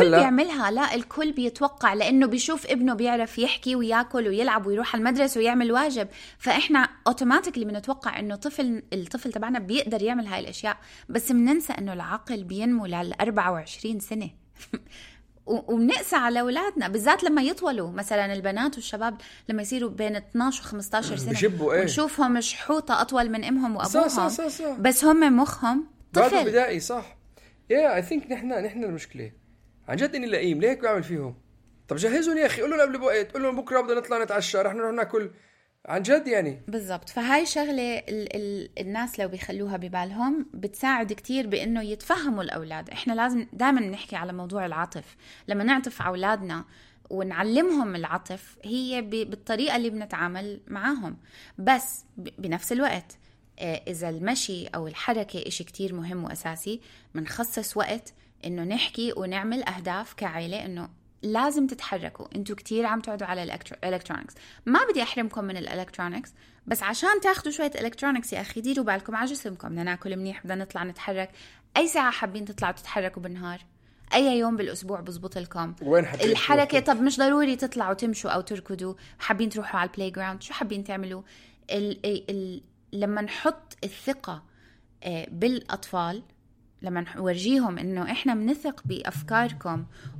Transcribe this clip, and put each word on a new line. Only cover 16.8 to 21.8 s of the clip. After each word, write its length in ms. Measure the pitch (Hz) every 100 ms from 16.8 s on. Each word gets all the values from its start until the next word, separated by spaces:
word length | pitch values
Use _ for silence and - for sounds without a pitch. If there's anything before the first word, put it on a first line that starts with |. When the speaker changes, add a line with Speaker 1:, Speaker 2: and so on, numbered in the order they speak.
| 185
Speaker 2:
بالذات 360 | 208 240 381
لما 180 | 359 302
يطولوا. 480 | 269 - 349 233 170
مثلًا 420 | 185 196 208 196
البنات 420 | 196 196 202 277
والشباب 420 | 254 - 214 233 226 - - -
لما 140 | 220
يصيروا 280 | 202 254 233
بين 260 | 190 214 208
اثناش 440 | - 233 262 262
وخمستاشر 560 | - 208 202 220 233 165
سنة، 140 | 127
Speaker 1:
بيشبوا، 420 | 127 208 170 151
إيه. 80 | 165